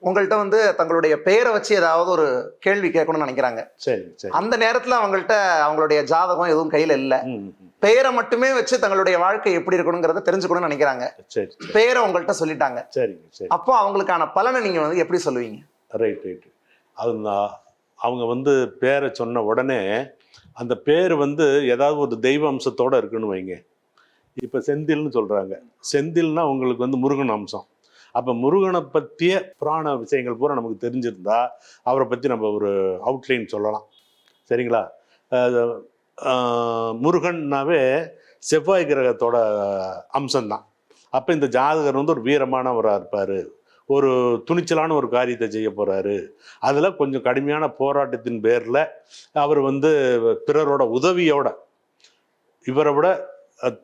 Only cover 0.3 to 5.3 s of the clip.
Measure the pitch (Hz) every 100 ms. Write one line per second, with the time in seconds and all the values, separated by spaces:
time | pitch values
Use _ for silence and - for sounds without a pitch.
0.3 | 214 196 214 208 170 165 165 160 147 180
1.3 | 214 247 214 214 208 170 165 175 170 147
2.3 | 127 - - 190 202 180 165 156 160 139
3.3 | 127 127 113 - - 139 110 87 - 98
4.3 | 156 214 233 226 240 247 247 202 190 180